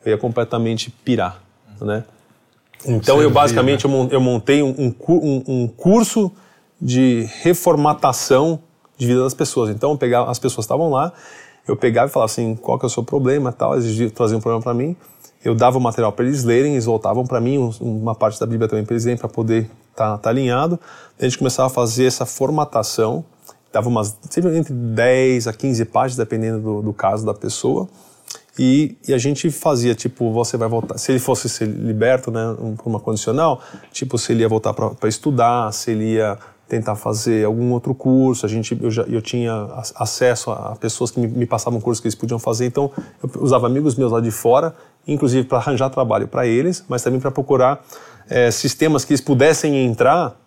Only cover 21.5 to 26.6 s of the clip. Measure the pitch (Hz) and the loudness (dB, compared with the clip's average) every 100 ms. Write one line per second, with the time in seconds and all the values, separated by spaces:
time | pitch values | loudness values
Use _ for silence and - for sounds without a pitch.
21.5 | - 131 131 117 113 127 - 120 - 135 | 0 0 0 -2 2 2 2 -8 -2 -2
22.5 | 151 147 113 107 - 110 135 165 _ - | 0 0 -2 -2 0 0 -2 -8 _ -20
23.5 | _ _ 107 117 117 104 - - - 175 | _ _ -2 0 0 -2 -6 -6 0 2
24.5 | 160 160 123 120 113 120 127 131 127 117 | 0 -2 -4 -4 2 4 4 4 2 -2
25.5 | 107 139 117 113 120 131 123 110 113 113 | -4 -2 0 0 0 -2 -2 -4 -2 -2
26.5 | 110 | -4